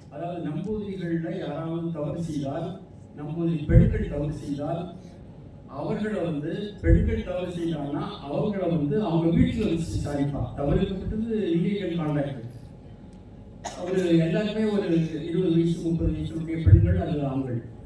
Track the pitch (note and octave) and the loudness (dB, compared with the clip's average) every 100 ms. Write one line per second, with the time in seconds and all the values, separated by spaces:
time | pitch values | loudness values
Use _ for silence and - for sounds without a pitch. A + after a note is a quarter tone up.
0 | - D3 E3+ F3 D3 D3 G#3+ G#3+ G3 F3+ | -16 -10 -8 -6 -4 -4 -4 -4 -4 -6
1 | E3+ E3 E3+ G3 D3 D3 E3 E3+ E3+ D#3 | -2 -2 -2 -6 -6 -6 -4 -4 -4 -4
2 | D3 E3+ D#3 D3 C3+ D#3+ F3+ - - - | -4 -4 -4 -4 -4 -4 -6 -8 -14 -20
3 | - - D3 E3 E3+ D#3+ - - - - | -18 -12 -8 -2 0 0 8 10 10 4
4 | - C#3+ D3+ D3+ - C#3+ D3 E3+ F3+ - | -2 -2 -4 -6 -6 -4 -4 -4 -6 -12
5 | - - - - - - - C3+ E3 A3 | -18 -18 -20 -18 -20 -20 -14 -8 -6 -4
6 | G#3+ F#3+ E3 D3 - G3+ G#3 - - - | -2 -2 -2 -2 -4 -6 -8 0 6 6
7 | - - - F3+ F3+ E3+ E3 D3 C#3+ C#3+ | 6 0 -2 -4 -4 -4 -4 -2 -4 -4
8 | - - C#3+ F#3+ G#3+ G3 E3+ E3 D3 F3 | -6 -8 -6 -2 -2 0 0 0 2 0
9 | F#3+ E3 E3 - - A3 F#3+ E3 - - | 2 2 4 4 4 2 0 0 -2 -4
10 | D3+ C#3 C#3+ C#3 - - D3 F3+ G3 F#3+ | -4 -2 -2 -2 -6 -4 0 2 0 -2
11 | - A3 A3+ G#3+ E3 E3+ G3+ G3+ F3 E3+ | -4 -4 -2 -2 0 0 0 -2 -2 -2
12 | D3+ D3 C#3+ - - - - - - - | 0 -2 -2 -6 -12 -14 -18 -20 -20 -18
13 | - - - - - - - - F3+ F#3 | -18 -20 -20 -20 -18 -14 -14 -8 -2 0
14 | F3 E3 E3 G#3+ G#3+ A3 G#3+ G3+ - E3 | 4 4 4 2 0 0 0 2 2 2
15 | D#3 D#3 - E3+ F3+ E3 E3+ E3+ E3 E3 | 2 -4 -2 0 4 4 4 0 -2 0
16 | D#3+ D#3 D#3 D#3+ D#3+ E3 D#3 - F3 F3+ | 0 0 -4 -6 -4 2 10 10 10 4
17 | D#3+ D3 C#3 C3+ B2+ A#2 - - | 2 -2 -2 -2 -4 -6 -8 -16